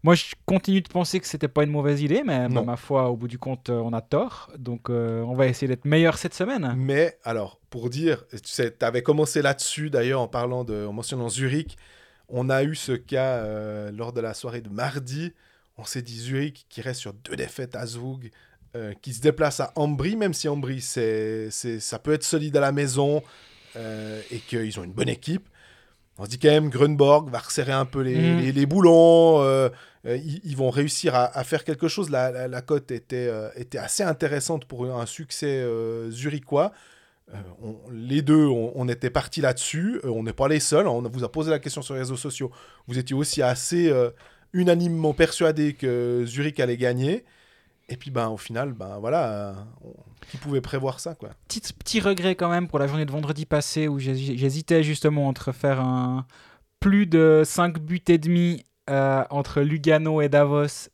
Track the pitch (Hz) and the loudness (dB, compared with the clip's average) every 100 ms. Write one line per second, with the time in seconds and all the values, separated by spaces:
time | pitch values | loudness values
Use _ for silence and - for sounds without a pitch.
0 | 151 170 - - - 190 196 196 - 175 | 6 4 2 -10 -2 0 2 0 0 -2
1 | 175 185 - 147 151 151 147 147 143 143 | -2 -2 -4 -4 -2 0 0 0 0 0
2 | 147 196 277 135 127 127 117 120 - 135 | 2 0 0 0 0 0 0 -6 -2 0
3 | 127 120 117 123 135 127 - 120 117 117 | 2 -2 -6 -8 -8 -8 -4 -2 -2 -4
4 | - 143 247 - - - 120 120 - 120 | -2 0 0 -6 -18 -14 -10 -8 -4 -2
5 | 117 113 117 127 131 127 135 123 143 156 | -2 -2 -4 2 2 2 -2 -2 2 4
6 | 165 156 175 - 190 262 135 123 135 139 | 4 2 -6 -4 -4 -2 -2 -2 0 2
7 | 165 - 117 113 95 _ _ 123 120 127 | 0 -2 -6 -4 -6 _ _ -8 -6 -2
8 | 165 131 - 113 - - 117 - 117 123 | 0 -2 -6 -16 -10 -4 -4 -2 -2 0
9 | 123 151 151 160 139 139 - - 151 139 | 0 2 2 2 0 0 -4 -6 -2 0
10 | 120 135 117 123 123 127 123 107 104 107 | 0 0 -2 -4 -4 -4 -6 -6 -6 -8
11 | 117 131 117 120 135 143 160 - - - | -8 -6 -6 -4 -2 -2 -6 -16 -20 -20
12 | _ _ _ 123 127 135 143 160 - 123 | _ _ _ -6 0 0 0 -4 -4 -6
13 | - 135 131 123 107 107 107 107 104 104 | -2 -2 0 -2 -4 -6 -8 -8 -10 -10
14 | 117 123 113 104 127 120 110 101 131 135 | -8 -6 -6 -8 -10 -10 -10 -6 -6 -6
15 | 127 139 170 - _ _ _ - 117 131 | -8 -8 -8 -12 _ _ _ -18 -10 -10
16 | 117 117 117 135 147 139 _ - 127 127 | -10 -12 -6 -4 -4 -8 _ -12 -10 -8
17 | 104 104 - - 127 - 127 - 120 117 | -10 -14 -12 -8 -8 -8 -10 -8 -10 -8
18 | 127 131 117 _ _ _ - 120 107 101 | -10 -12 -16 _ _ _ -16 -12 -12 -12
19 | - 113 147 147 151 135 139 - 147 143 | -12 2 2 2 -2 0 -6 -2 -2 0
20 | 156 220 202 156 156 143 131 131 123 127 | -2 0 -2 -2 -4 -4 -4 -8 -6 -2
21 | 113 110 110 110 110 - 120 113 - 117 | 0 0 -2 -6 -8 -8 -6 -6 -8 -6
22 | 147 151 - 160 151 143 139 143 143 127 | -2 0 0 -2 2 2 2 2 0 2
23 | 143 151 - - - - - 117 113 110 | 2 0 -4 -20 -20 -20 -20 -14 -10 -10
24 | 107 107 104 120 - 117 110 104 87 98 | -10 -12 -10 -12 -6 -4 -4 -6 -10 -4
25 | 127 - - 190 - _ - _ _ _ | -4 -4 -4 -6 -6 _ -20 _ _ _
26 | _ - 101 123 147 151 156 120 147 147 | _ -16 -12 2 4 4 2 2 2 6
27 | 139 147 151 117 - - 135 135 131 135 | 6 6 4 -8 -4 -4 0 0 -2 -2
28 | 127 156 165 170 127 139 143 180 175 165 | 0 2 4 4 2 2 4 8 10 10
29 | 165 165 165 156 135 135 127 127 - _ | 10 10 8 8 6 4 2 -2 -20 _
30 | 113 123 156 156 185 135 131 127 147 - | -6 -4 -4 -8 -8 -2 0 0 -2 0
31 | 165 127 123 139 127 156 - 156 165 208 | 0 2 0 -2 -4 -4 -2 -2 -2 -2
32 | 165 135 131 123 127 127 123 147 139 120 | -2 0 0 -2 -8 -8 -2 -2 -2 -10
33 | _ 127 123 110 107 - 123 - 156 - | _ -4 -4 -4 -8 -12 -10 -10 -6 -2
34 | 190 143 151 143 135 160 - 123 123 123 | -2 0 -2 -2 -4 -6 -6 -8 -6 -6
35 | 117 - 156 - 147 135 123 113 113 113 | -8 -10 -12 -6 -4 -2 -2 -4 -4 -6
36 | 113 117 143 147 - 143 190 - - _ | -8 -8 -6 -8 0 2 2 -2 -20 _
37 | _ _ _ 101 95 87 110 110 120 117 | _ _ _ -18 -16 -14 -14 -14 -16 -14
38 | 120 143 143 156 147 120 113 131 123 120 | -2 0 6 6 6 2 -2 -2 -4 -2
39 | 127 147 - - 139 127 - 156 196 247 | -2 -2 -4 0 0 0 -4 -2 -2 -4
40 | 131 113 110 - 139 151 - 151 196 120 | -4 -4 -6 0 2 2 4 4 4 0
41 | 120 127 120 156 156 151 135 143 131 131 | -4 -6 -6 -4 0 -2 -2 -10 -8 -8
42 | 127 127 147 - 131 - - - - 127 | -6 -6 -8 -6 -8 -10 -20 -20 -8 -6
43 | 127 135 147 - 127 127 - 175 170 131 | -2 -2 -2 2 0 0 -2 2 4 4
44 | 120 - - _ _ 180 180 170 175 165 | 2 -2 -20 _ _ 2 4 4 2 0
45 | 156 147 160 - 170 156 147 139 131 120 | 0 4 2 4 2 2 0 0 -2 0
46 | 120 123 120 123 147 147 127 120 123 123 | 0 -2 -2 -4 -4 -2 -2 0 0 0
47 | 135 214 _ _ _ _ _ _ - 127 | 0 -2 _ _ _ _ _ _ -14 -14
48 | 143 127 113 110 - 113 139 117 95 101 | -6 -4 -2 -4 -8 -6 -6 -8 -12 -8
49 | 110 160 127 104 101 98 107 120 120 - | -2 0 0 -4 -8 -10 -16 -20 -20 -20
50 | - - - 135 147 139 127 135 131 127 | -20 -20 -18 -14 -4 -4 -2 -4 -4 -6
51 | 170 156 107 - _ 226 - - - 226 | -12 -12 -16 -20 _ -10 -10 -12 -4 0
52 | 202 190 180 180 175 175 175 147 139 151 | 0 0 -2 0 0 -2 -2 -2 -2 -2
53 | 151 143 151 151 156 - - 156 151 139 | -4 -4 -4 -6 -2 -2 -2 -2 -2 -2
54 | 131 131 139 123 135 143 156 165 151 151 | -2 -4 -4 0 0 -2 2 2 4 2
55 | 151 147 139 127 - 127 139 135 127 127 | 2 2 0 -2 -6 -2 0 0 0 0
56 | 127 127 131 - - _ _ _ 196 202 | 0 -4 -6 -18 -20 _ _ _ 4 4
57 | 196 160 160 156 156 - 175 160 156 180 | 6 6 8 8 4 2 0 0 -4 -4
58 | - 170 156 175 175 170 _ _ - 139 | 4 4 6 4 4 0 _ _ -2 2
59 | 135 135 - 143 135 147 147 156 147 156 | 4 2 0 -2 -2 0 2 2 4 4
60 | 160 156 147 143 143 147 147 - - | 4 2 4 6 6 4 0 -4 -16